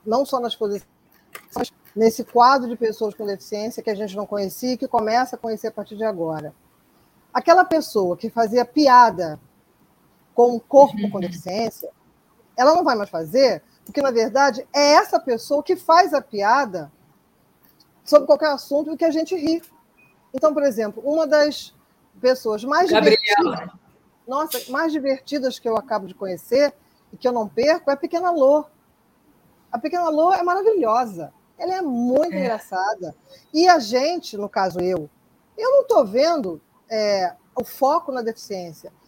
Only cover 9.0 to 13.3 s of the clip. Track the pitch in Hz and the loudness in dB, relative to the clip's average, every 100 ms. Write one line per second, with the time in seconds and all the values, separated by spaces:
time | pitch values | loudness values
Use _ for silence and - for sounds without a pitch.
9 | 233 170 165 151 _ _ _ _ _ _ | 8 4 -8 -10 _ _ _ _ _ _
10 | _ _ _ - 240 233 - 277 277 208 | _ _ _ 2 2 2 4 8 8 4
11 | 208 202 180 170 180 202 226 - - - | -6 -6 -8 -8 -8 -6 -6 -8 -18 -18
12 | _ _ _ _ _ - 269 339 320 226 | _ _ _ _ _ 2 4 4 2 -2
13 | 202 165 160 | -4 -8 -2